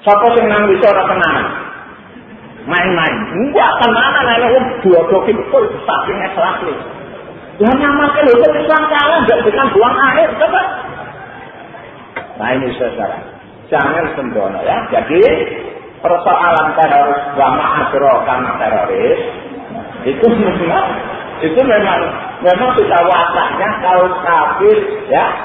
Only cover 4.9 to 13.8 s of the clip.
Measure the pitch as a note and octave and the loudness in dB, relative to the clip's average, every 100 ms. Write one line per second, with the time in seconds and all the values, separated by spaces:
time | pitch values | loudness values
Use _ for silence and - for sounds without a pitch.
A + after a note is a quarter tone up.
4.9 | E3+ E3+ F#3+ - - - C4+ A3 - - | 4 4 2 2 -2 0 0 0 -4 -4
5.9 | - - F#3 F#3 - E3+ - F3 C3+ - | -4 -2 -4 -6 -2 -2 -2 -6 -8 -10
6.9 | - - - - - - - G#3 C4 C#4+ | -14 -16 -18 -18 -20 -20 0 2 2 2
7.9 | C#4+ C#4+ C#4+ D4 A#3+ D4+ D4 D4+ D#4 D4+ | 2 2 2 4 6 4 2 2 2 2
8.9 | D4+ D4 D#4+ B3+ A3+ G#3+ G3+ - F#4+ A#3 | 0 2 2 2 2 2 0 0 4 2
9.9 | B3 C4+ C4 E4 - D#4+ F#4 F#4+ - - | 4 2 2 0 2 0 0 -2 -6 -12
10.9 | - - - - - - - - - - | -14 -16 -16 -18 -18 -20 -20 -20 -20 -20
11.9 | - - - - - A2 C3 C3 A2 B2 | -20 -16 -14 -14 -8 -4 -2 -2 -4 -4
12.9 | A2 G2+ - - - - - - D3+ | -4 -6 -6 -12 -18 -20 -20 -4 0